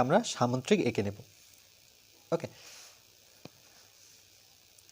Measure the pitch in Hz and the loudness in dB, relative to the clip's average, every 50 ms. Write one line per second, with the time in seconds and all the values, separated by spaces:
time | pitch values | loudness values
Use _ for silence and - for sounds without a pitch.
0 | 123 131 165 220 226 - - - 123 120 123 127 - - 214 180 - 123 - - | 6 6 4 2 2 0 -2 0 0 0 0 0 0 2 2 2 2 2 0 -2
1 | 98 101 98 - - - - - - - - - - - - - - - - - | -2 -4 -4 -8 -12 -20 -20 -20 -20 -20 -20 -20 -20 -20 -20 -20 -20 -20 -20 -20
2 | - - - - - - 170 160 - 113 - - - - - - - - - - | -20 -20 -20 -20 -10 -6 -6 -4 -6 -6 -12 -14 -20 -20 -20 -20 -20 -20 -20 -20
3 | - - - - - - - - - - - - - - - - - - - - | -20 -20 -20 -20 -20 -20 -20 -20 -20 -20 -20 -20 -20 -20 -20 -20 -20 -20 -20 -20
4 | - - - - - - - - - - - - - - - - - - | -20 -20 -20 -20 -20 -20 -20 -20 -20 -20 -20 -20 -20 -20 -20 -20 -20 -18